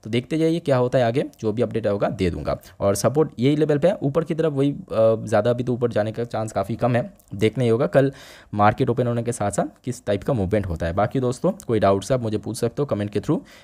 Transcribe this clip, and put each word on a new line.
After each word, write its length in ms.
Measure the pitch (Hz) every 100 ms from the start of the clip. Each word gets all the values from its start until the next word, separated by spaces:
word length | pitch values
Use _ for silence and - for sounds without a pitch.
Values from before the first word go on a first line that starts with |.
तो 60 | 113
देखते 280 | 117 123 170
जाइए 200 | 160 165
क्या 160 | 165 131
होता 220 | 123 139
है 60 |
आगे, 200 | 120 120 294 -
जो 120 | 110
भी 100 | 107
अपडेट 240 | 113 113 110
होगा 220 | 101 120
दे 220 | 104 92
दूँगा। 280 | 78 71 69 - -
और 140 | 98
सपोर्ट 360 | 101 - 135 151 -
यही 180 | 123 147
लेवल 220 | 151 147
पे 100 | 170
है, 100 | 196
ऊपर 220 | 139 143
की 100 | 160
तरफ 180 | 160 160
वही, 180 | 139 143
अ, 60 | 143 -
ज़्यादा 580 | 104 113 113 113 107 107
अभी 140 | 120
तो 80 | 123
ऊपर 180 | 120 120
जाने 220 | 123 113
का 120 | 110
चांस 280 | 120 110 113
काफ़ी 240 | 101 98 117
कम 200 | 107 127
है, 160 | 104 - _
देखना 300 | 101 110 131
ही 60 | 120
होगा 160 | 113 160
कल 260 | - 135 - - - -
मार्केट 360 | 104 104 - 127
ओपन 160 | 120 123
होने 160 | 120
के 100 | 117
साथ 180 | 117 101
साथ 340 | 101 294 -
किस 200 | - 123 -
टाइप 180 | 104
का 80 | -
मूवमेंट 340 | 120 92 107 95
होता 200 | 82 85
है। 60 |
बाकी 280 | 92 104 139
दोस्तों 320 | 123 120 170 - -
कोई 140 | 113
डाउट्स 300 | 98 101 -
है 80 | 131
आप 40 |
मुझे 160 | 113 107
पूछ 180 | 104 110
सकते 260 | 117 -
हो 40 | 143
कमेंट 240 | 101 104
के 100 | 104
through। 200 | 104 165 - -